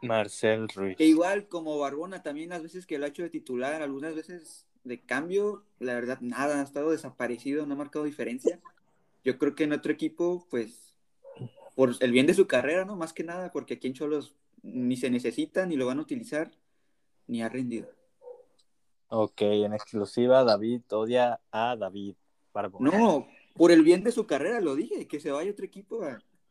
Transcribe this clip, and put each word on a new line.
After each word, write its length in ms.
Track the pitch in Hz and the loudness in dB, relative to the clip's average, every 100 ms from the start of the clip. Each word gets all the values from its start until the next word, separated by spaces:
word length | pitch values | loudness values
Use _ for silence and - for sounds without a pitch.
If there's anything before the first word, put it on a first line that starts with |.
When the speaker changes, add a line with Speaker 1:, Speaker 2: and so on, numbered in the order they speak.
Speaker 1:
Marcel 680 | 123 113 101 - 110 110 110 | -2 -2 -2 0 2 2 -2
Ruiz. 280 | - 98 92 | -4 -4 4
Speaker 2:
Que 80 | 160 | 6
igual 420 | 156 175 202 202 | 6 4 -2 -4
como 300 | 175 156 147 | -8 -6 -4
Barbona 420 | 143 143 175 185 | -4 -6 -10 -10
también 280 | 156 147 170 | -10 -10 -10
las 120 | 175 | -10
veces 220 | 160 185 180 | -12 -14 -8
que 120 | 147 | -6
lo 60 | 143 | -6
ha 40 | |
hecho 140 | 143 | -6
de 60 | 170 | -8
titular, 520 | 160 - 123 131 156 | -10 -8 -4 -4 -4
algunas 320 | 147 139 156 160 | -6 -8 -8 -10
veces 520 | 160 175 151 - _ _ | -10 -14 -18 -20 _ _
de 180 | 123 123 | -12 -10
cambio, 640 | - 127 165 196 208 196 _ - | -6 -4 -2 -2 -2 -4 _ -10
la 140 | 123 | -6
verdad 260 | 123 120 127 | -4 -4 -6
nada, 380 | 123 120 143 143 | -6 -2 -2 -2
ha 40 | |
estado 280 | 135 143 151 | -4 -2 -2
desaparecido, 720 | 160 135 - 120 120 139 147 147 | -2 -4 -6 -6 -4 -4 -4 -4
no 80 | |
ha 40 | 139 | -6
marcado 280 | 143 151 151 | -8 -6 -6
diferencia. 540 | 143 117 123 - - - _ _ _ _ _ | -4 -6 -2 -2 -2 -8 _ _ _ _ _
Yo 140 | 127 123 | -2 0
creo 180 | 143 143 | 0 2
que 80 | 156 | 0
en 80 | |
otro 180 | 147 156 | 0 -2
equipo, 560 | 151 156 156 175 180 - | -2 -4 -2 -2 -2 -4
pues, 460 | 123 110 - - _ _ _ - - 123 - - - | -6 -6 -10 -20 _ _ _ -20 -16 -16 -16 -4 4
por 200 | 131 120 | 4 4
el 120 | 127 | 2
bien 160 | 123 143 | 4 6
de 60 | |
su 120 | 196 185 | 6 4
carrera, 380 | 127 131 175 190 | 4 2 0 -2
¿no? 100 | 202 | -6
Más 180 | 160 | -8
que 100 | - | -8
nada, 280 | 170 175 180 | -10 -8 -8
porque 240 | 151 135 123 | -8 -8 -6
aquí 120 | 127 | -6
en 60 | |
Cholos 420 | 135 151 151 - _ _ _ | -4 -4 -4 -6 _ _ _
ni 340 | - 123 123 127 | -10 -4 -2 0
se 140 | 127 | 0
necesita, 560 | 123 120 113 156 - 185 | 0 -2 -2 -2 -2 -2
ni 100 | 143 | 0
lo 120 | 127 | -2
van 120 | 135 | -2
a 40 | |
utilizar, 480 | 156 127 - 151 160 _ _ _ _ _ _ _ - | -6 -8 -6 -6 -6 _ _ _ _ _ _ _ -8
ni 140 | 117 | -6
ha 80 | 113 | -4
rendido. 400 | 127 123 113 - - _ _ - - - _ _ _ _ _ - | -4 -6 -6 -10 -20 _ _ -20 -20 -20 _ _ _ _ _ -4
Speaker 1:
Ok, 300 | 113 107 - | 0 0 0
en 320 | 104 104 104 | 2 2 0
exclusiva, 720 | 107 - 107 101 - 123 131 | -2 -6 -6 -4 2 6 6
David 380 | 123 101 110 120 - | 6 4 0 -4 -2
odia 480 | 104 110 123 123 117 _ | -2 2 2 2 0 _
a 240 | 110 117 120 | -2 -2 -2
David 400 | 95 98 101 - _ _ _ | -6 -8 -10 -12 _ _ _
Barbona. 420 | 104 101 - 131 190 | -6 -6 -2 2 4
Speaker 2:
No, 300 | 226 147 - - _ - | 4 2 -2 -18 _ 6
por 160 | 170 | 8
el 120 | 165 | 10
bien 200 | 160 180 | 10 8
de 80 | 214 | 4
su 160 | 226 - | -2 0
carrera, 340 | 139 160 233 | -2 0 -2
lo 140 | 170 135 | -2 -2
dije, 320 | 233 381 - | -4 -6 -8
que 120 | 147 | -8
se 120 | 151 | -4
vaya 180 | 139 185 | -4 -4
a 40 | |
otro 120 | 202 190 | -8 -12
equipo, 380 | 196 202 226 | -14 -12 -8
a-, 180 | 160 113 _ _ _ | -8 -10 _ _ _